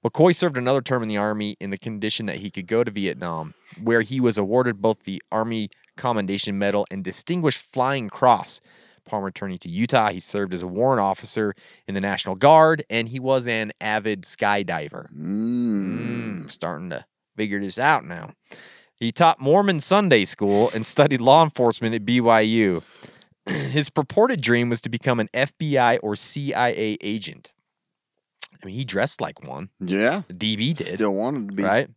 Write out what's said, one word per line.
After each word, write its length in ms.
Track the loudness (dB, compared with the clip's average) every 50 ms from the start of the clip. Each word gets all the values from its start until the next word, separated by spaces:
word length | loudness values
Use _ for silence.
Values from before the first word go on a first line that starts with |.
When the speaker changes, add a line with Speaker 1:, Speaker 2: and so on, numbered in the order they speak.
| -4
Speaker 1:
McCoy 300 | -4 2 4 4 4 4
served 220 | 2 0 -2 -2 -2
another 220 | 0 0 0 0
term 200 | 0 -2 -4 -2
in 60 | -2 -2
the 80 | -2
Army 400 | -2 -2 -2 -2 -2 -4 -6 -6 _
in 100 | -8 -8
the 80 | -8 -8
condition 480 | -8 -10 -8 -6 -4 -4 -4 -4 -6
that 100 | -6 -8
he 140 | -8 -10 -10
could 160 | -10 -10 -6
go 180 | -2 0 0 0
to 60 | 0
Vietnam, 640 | -2 -4 -4 -4 -4 -6 -8 -6 -6 -6 -8 -10 -14 _ _ -20 -18 -6
where 200 | 0 2 2 2
he 180 | 2 0 -2 0
was 160 | 0 2 2 0
awarded 420 | -2 0 2 2 2 0 -2 0
both 220 | 0 0 0 0 _
the 180 | -10 -10 -10 _ _
Army 380 | -4 -2 -2 -2 -4 -6 -6 -8 _ _ _ _ _
Commendation 640 | -6 -4 -2 -2 0 -2 -2 -4 -4 -4 -4 -2 0
Medal 280 | 0 0 0 0 -2 -4
and 120 | -8 -10
Distinguished 560 | -8 -8 -8 -6 -4 -4 -4 0 0 0 -2 -2 -10 _
Flying 360 | -4 -2 0 0 0 -2 -4 -8
Cross. 520 | -2 2 6 6 6 4 2 -8 -12 -12 _ _ _ _ _ _ _ _ _
Upon 160 | -6 -6 -4
returning 360 | -4 -6 -8 -8 -8 -8 -8 -10
to 100 | -10 -8
Utah, 420 | -2 -2 0 2 4 2 2 2
he 80 | -2 -4
served 320 | -6 -4 -2 -2 -2 -2
as 100 | -4 -6
a 40 | -6
warrant 340 | -6 -2 0 2 2 2 2
officer 540 | 2 0 0 -2 -6 -6 -4 -2 -2 -4 -4 _ _ -20 -20 _ _
in 80 | -6 -6
the 60 | -4
National 340 | -2 -2 -4 -4 -4 -8 -2
Guard, 500 | 4 6 8 8 8 8 6 4 0 -2 _
and 180 | -4 -4 -4 -4
he 120 | -8 -6
was 260 | 0 0 0 2 2
an 260 | 0 -2 -2 -2 -6 -8 _
avid 420 | -4 -2 -2 -2 -2 -2 -4 -4
skydiver. 920 | -4 -8 -4 0 0 0 2 0 0 -2 -4 -6 -6 -8 -12 -14 -16 -16 -14
Speaker 2:
Mm. 1300 | -10 -6 -6 -4 -2 -2 -2 -2 -2 -2 0 0 -2 -2 -4 -6 -6 -6 -6 -6 -6 -8 -8 -10 -10 -12
Speaker 1:
Mm, 60 | -14
starting 400 | -12 -10 -8 -8 -8 -8 -8 -8
to 140 | -10 -10 -12 _ _ _ _ _ _
figure 240 | -8 -6 -4 -4 -6
this 180 | -6 -6 -4 0
out 260 | 2 2 2 2 -2
now. 280 | -8 -12 -12 -14 -16 -18 _ _ _ -20 -20 -20 -20 -20 -20 _ _ _ _
He 140 | -6 -4
taught 280 | 2 4 4 4 4 2
Mormon 380 | 2 2 4 4 4 2 0 0
Sunday 440 | 2 2 2 2 4 6 6 4 4
school 460 | 2 0 0 0 2 4 4 4 2 2
and 100 | -2 -2
studied 360 | 0 4 4 4 4 4 4
law 240 | 6 8 8 8 8
enforcement 500 | 4 _ 2 2 2 2 0 -2 -2 -2
at 100 | -2 0
B 160 | 2 2 4
Y 200 | 6 6 6 6
U. 420 | 6 4 4 4 4 2 2 -2 -6 -10 -20 -20 -20 -20 -20
<clears throat> 320 | -20 -20 _ _ _ _
His 440 | -6 -6 -4 -4 -2 -2 -2 -2 0
purported 500 | _ -2 -2 0 2 2 4 4 2 -2
dream 280 | 2 2 2 2 2 0
was 120 | -2 -4
to 60 | -4 -6
become 320 | -8 -2 -2 0 0 0
an 80 | -2 -2
F 240 | 0 -2 -2 -2 _
B 220 | _ -4 0 2 4
I 180 | 4 4 4 2
or 180 | 0 -4 -4
C 360 | -2 -4 -4 -4 -4 -6 -4
I 180 | -2 0 0 0
A 280 | 0 -2 -2 -4 -4 -4
agent. 520 | -6 -6 -6 -6 -8 -10 -14 -16 -20 -20 _ _ _ _ _ _ _ _ _ _ _ _ _ _ _ _ _ _ -14 -14 _ _
I 60 | -16
mean, 80 | -12 -8
he 100 | -8 -8
dressed 360 | -4 0 0 0 0 -2 -6
like 260 | -6 -8 -8 -14 -16
one. 220 | -14 -12 -12 -12 -14 _ _
Speaker 2:
Yeah. 440 | -4 -2 0 2 2 2 0 0 -6
Speaker 1:
The 80 | _ -10
D 220 | -4 -2 -2 0
B 160 | 0 0 -2
did. 160 | -2 -2 -4 -6
Speaker 2:
Still 260 | -2 0 0 0 0
wanted 360 | 0 -2 -2 -2 -4 -6 -6
to 40 | -4
be. 80 | -2
Speaker 1:
Right? 260 | 2 4 4 2 2 0 -10